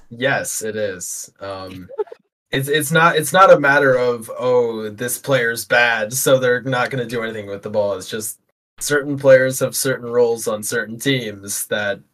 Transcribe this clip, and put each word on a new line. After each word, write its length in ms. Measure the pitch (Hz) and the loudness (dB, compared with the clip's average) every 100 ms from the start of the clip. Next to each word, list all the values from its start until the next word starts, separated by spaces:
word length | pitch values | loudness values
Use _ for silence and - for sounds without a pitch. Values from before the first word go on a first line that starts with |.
| - | -20
Yes, 520 | 117 127 110 87 - | -4 -2 -2 -4 -8
it 140 | 110 107 | -6 -4
is. 560 | 101 92 - - - _ | -6 -6 -12 -12 -14 _
Um, 480 | 98 95 92 92 90 - - - _ _ _ | -14 -12 -14 -16 -12 -10 -10 -10 _ _ _
it's, 160 | 135 135 | -6 -2
it's 240 | 151 139 | -2 2
not, 240 | 160 165 160 | 2 4 2
it's 160 | 151 | 2
not 200 | 185 185 | 6 8
a 60 | 156 | 8
matter 380 | 143 139 139 123 | 6 4 4 4
of, 340 | 123 117 110 101 | 2 -2 -8 -4
"Oh, 500 | 127 123 117 110 107 | 2 2 2 -2 -8
this 300 | 104 120 - | -8 -8 -6
player's 460 | 139 131 117 117 | 0 0 0 -4
bad, 480 | - 120 120 110 107 | 0 4 4 2 -2
so 260 | 127 147 131 | -2 2 4
they're 240 | 127 123 | 4 0
not 280 | 127 123 120 | -2 -2 -2
gonna 140 | 131 113 | -4 -6
do 160 | 120 | -6
anything 260 | 113 107 101 | -6 -8 -10
with 140 | 101 | -10
the 80 | 107 | -4
ball." 240 | 104 101 | -2 -2
It's 140 | 95 90 | -4 -6
just 300 | 113 - - _ _ _ - | -8 -10 -12 _ _ _ -12
certain 400 | - 143 143 135 | -2 -2 -2 2
players 400 | 135 131 131 131 | 6 6 6 -2
have 140 | 127 | -4
certain 320 | - 135 120 120 | -2 -4 -4 -2
roles 380 | 120 120 117 113 | 2 2 0 -4
on 160 | 107 | -6
certain 360 | 104 120 110 113 | -4 -6 -6 -4
teams 680 | 143 131 110 101 101 - - | -2 -2 -4 -12 -10 -10 -6
that 320 | 107 101 98 _ | -4 -4 -6 _